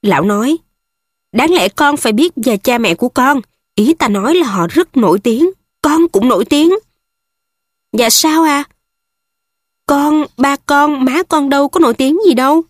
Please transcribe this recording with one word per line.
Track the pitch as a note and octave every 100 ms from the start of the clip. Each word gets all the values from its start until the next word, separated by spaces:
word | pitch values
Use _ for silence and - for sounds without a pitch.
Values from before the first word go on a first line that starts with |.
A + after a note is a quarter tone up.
Lão | G3+ D3
nói, | F3+ G#3 A#3+ E4 _ _ _ _ _ _ _
"Đáng | A3+ D4+
lẽ | F4 F#3+
con | - D4 C#4+
phải | A#3+
biết | G#3+ E4 D4+
về | A#3 G#3
cha | - A#3+
mẹ | A3+ E3
của | -
con. | - B3+ C#4+ G#3+ _ _ -
Ý | G#3+
ta | E4 C4
nói | G3+ G#3 F4
là | C#4+
họ | G3 E3+
rất | D4 F4+ -
nổi | G#3 F3+
tiếng. | B3 A3+ E4+ F#4+ _ _
Con | D4+ D4+ E4+
cũng | - B3
nổi | G#3 A#3+
tiếng." | D4 D#4+ G4 _ _ _ _ _ _ _ _ _ _ _
"Dạ | G#3+ A#3
sao | - D#4+ D#4
à?" | D#4+ C#4+ C#4+ _ _ _ _ _ _ _ _ _ _ _ -
"Con, | C#4+ C#4+ D4+ D4 -
ba | C#4 C#4
con, | - C#4+ D4 D4 C4
má | C4+
con | F#4 D#4+ C#4
đâu | C#4 C#4+
có | F4
nổi | D4+
tiếng | A#3 C4 D#4+ G#4+
gì |
đâu." | A#3+ C4 D#4 E4